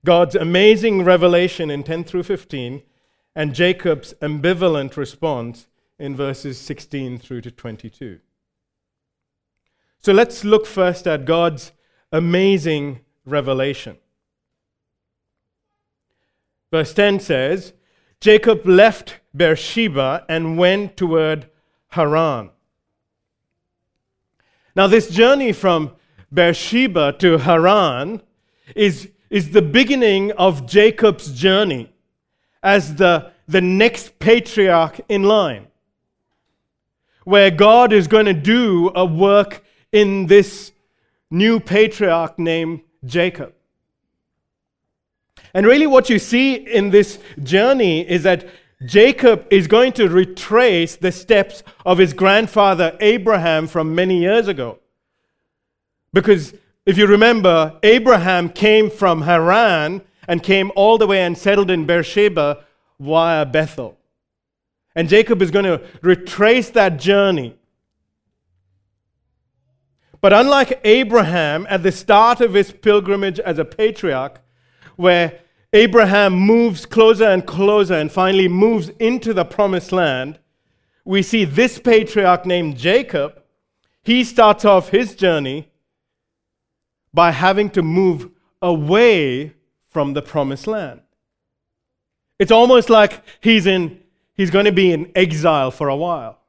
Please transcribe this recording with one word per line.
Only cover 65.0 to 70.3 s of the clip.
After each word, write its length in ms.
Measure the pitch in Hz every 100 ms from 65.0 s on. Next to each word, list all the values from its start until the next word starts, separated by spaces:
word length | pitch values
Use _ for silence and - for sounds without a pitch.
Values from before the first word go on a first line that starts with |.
| 165
Jacob 320 | 208 220 208
is 80 | 180
gonna 320 | 196 196 165 - -
retrace 640 | 180 180 - - 208 247 -
that 280 | 226 196 151
journey. 560 | 160 202 196 170 120 - _ _ _ _ _ _ _ _ _ _ _ _ _ _ _ _ _ _ _ _ _ _ _ _ _ _
But 120 | 196